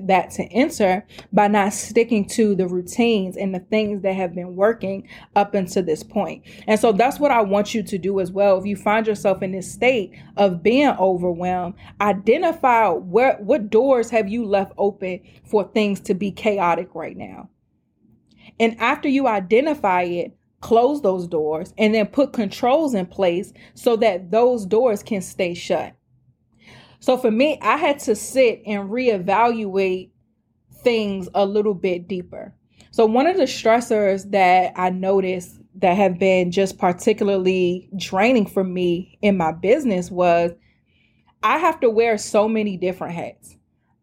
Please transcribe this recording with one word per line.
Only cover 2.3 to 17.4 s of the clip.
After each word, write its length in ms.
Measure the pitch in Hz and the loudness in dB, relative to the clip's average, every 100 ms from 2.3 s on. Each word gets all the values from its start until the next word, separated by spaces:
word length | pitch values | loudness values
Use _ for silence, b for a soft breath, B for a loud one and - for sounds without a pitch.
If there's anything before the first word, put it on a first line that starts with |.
| - 214 | 0 0
the 140 | 190 180 | 2 -2
routines 680 | 180 180 - 233 214 185 185 | -4 -6 0 2 2 -2 -6
and 160 | 196 | -6
the 60 | 185 | -6
things 440 | - 220 208 208 | -4 -2 -2 -4
that 120 | 190 | -4
have 180 | 190 180 | -2 -6
been 220 | 180 180 | -6 -10
working 540 | 180 208 226 190 196 - B B | 0 0 0 -6 -8 -12 B B
up 200 | 202 202 | -2 0
until 280 | - 180 208 | -2 -2 -2
this 220 | 175 156 | -2 -4
point. 400 | - 208 165 156 B B - | -4 -6 -6 -8 B B -2
And 100 | 214 | 2
so 140 | 233 | 2
that's 260 | 196 247 277 | 4 2 2
what 140 | 285 | 0
I 100 | 233 | 2
want 320 | 202 196 208 | 2 0 0
you 80 | 226 | -4
to 160 | 190 196 | -6 -6
do 220 | 175 196 | -2 -2
as 100 | 180 | -2
well. 280 | 196 202 190 | 2 2 2
If 60 | |
you 120 | 196 202 | 0 -4
find 320 | 214 220 220 | 0 0 0
yourself 340 | 208 208 190 | 0 0 -2
in 80 | 190 | -4
this 180 | 190 175 | -8 -10
state 440 | - 247 262 180 B B - | 0 0 2 -4 B B 0
of 260 | 202 175 | 0 2
being 280 | 202 254 285 | 2 4 2
overwhelmed, 840 | - 190 180 180 170 180 180 180 - B B | 2 0 0 -2 -2 -4 -4 -6 -10 B B
identify 920 | 208 202 214 294 349 320 269 233 214 | -2 0 2 2 2 0 2 4 4
where, 460 | 170 185 202 262 - | 0 0 2 2 2
what 300 | 202 285 208 | 0 0 2
doors 400 | 220 269 254 233 | 2 4 2 2
have 180 | 226 196 | -2 -2
you 180 | 233 214 | -4 -2
left 260 | 196 190 - | -2 -2 -2
open 420 | 202 202 185 180 b b - | -2 -2 -8 -10 b b -4
for 180 | 214 | -2
things 340 | 196 226 208 196 | -2 -2 -2 -2
to 120 | - | -4
be 160 | 185 202 | -4 -4
chaotic 640 | - 220 196 175 170 180 | -4 -2 0 0 -2 -4
right 220 | 160 156 185 | -12 -14 -14
now? 340 | 98 - | -16 -18